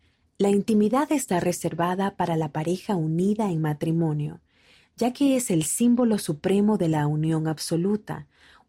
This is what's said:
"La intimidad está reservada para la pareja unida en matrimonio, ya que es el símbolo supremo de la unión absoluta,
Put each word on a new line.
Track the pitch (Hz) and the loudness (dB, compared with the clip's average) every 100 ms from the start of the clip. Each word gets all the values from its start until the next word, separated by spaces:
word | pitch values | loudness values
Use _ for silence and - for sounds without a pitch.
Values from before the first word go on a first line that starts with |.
| _ _ _ - | _ _ _ -2
"La | 202 | 2
intimidad | 202 196 214 208 254 294 | 2 2 2 4 2 0
está | 302 - 180 | 0 0 0
reservada | 175 175 175 160 170 185 196 - | 0 -2 -4 -2 -2 0 -2 -2
para | 175 165 | -2 -2
la | 156 | -2
pareja | 156 160 185 - 190 | -4 -4 -4 -2 -2
unida | 160 160 190 214 208 | 0 0 0 0 0
en | 165 | 0
matrimonio, | 156 151 165 165 165 151 147 165 _ _ _ _ _ - | -2 -2 -2 0 0 -2 -6 -10 _ _ _ _ _ -4
ya | 233 | -4
que | 247 277 262 | 0 2 2
es | - | 0
el | 170 | 0
símbolo | 156 - 240 240 240 202 | 0 0 2 4 2 0
supremo | - 151 185 196 208 214 | -2 -4 0 2 2 2
de | 170 | 2
la | 156 147 | 2 0
unión | 151 160 160 160 | 0 0 0 -2
absoluta, | 156 - 165 185 208 - 151 147 _ - - | -4 -4 -2 0 -2 -4 -12 -12 _ -20 -20